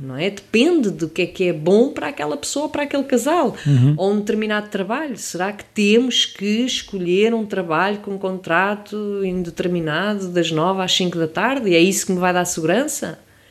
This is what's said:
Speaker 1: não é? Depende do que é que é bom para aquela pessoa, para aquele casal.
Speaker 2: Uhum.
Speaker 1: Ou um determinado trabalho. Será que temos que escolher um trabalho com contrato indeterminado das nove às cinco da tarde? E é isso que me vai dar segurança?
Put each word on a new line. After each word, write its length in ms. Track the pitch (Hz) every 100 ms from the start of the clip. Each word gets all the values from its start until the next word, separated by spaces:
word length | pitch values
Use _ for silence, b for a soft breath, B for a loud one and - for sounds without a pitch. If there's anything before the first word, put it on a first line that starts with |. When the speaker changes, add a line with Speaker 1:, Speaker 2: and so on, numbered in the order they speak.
Speaker 1:
não 160 | 135 131
é? 100 | 190
Depende 580 | 202 - 220 302 349 214
do 180 | 156 160
que 140 | -
é 40 | 175
que 160 | -
é 100 | 180
bom 360 | 160 160 208 269
para 160 | 302 294
aquela 280 | 277 294 285
pessoa, 320 | - 277 294
para 140 | 285
aquele 220 | 285 277
casal. 520 | 269 240 262 339 247 - 147
Speaker 2:
Uhum. 260 | 135 131 151
Speaker 1:
Ou 160 | 190
um 60 | 208
determinado 500 | 208 214 214 208 208
trabalho. 460 | 196 190 254 311 170
Será 340 | - 170 190
que 120 | - -
temos 600 | - 202 220 254 - -
que 400 | - 202 214 254
escolher 640 | - - 196 175 185 220
um 140 | 233 208
trabalho 540 | 190 175 160 190 202
com 180 | 208 196
contrato 1040 | 190 185 165 165 196 208 208 208 208 202
indeterminado 1080 | 185 180 170 170 180 175 160 151 202 208 185
das 200 | 175 165
nove 300 | 156 175 190
às 100 | 185
cinco 260 | - 180 170
da 80 | 160
tarde? 420 | 175 220 277 214
E 60 | 170
é 40 |
isso 280 | 180 190 -
que 40 |
me 60 | 180
vai 140 | 180
dar 100 | 180 175
segurança? 760 | - 160 202 302 - 185 160 _ b b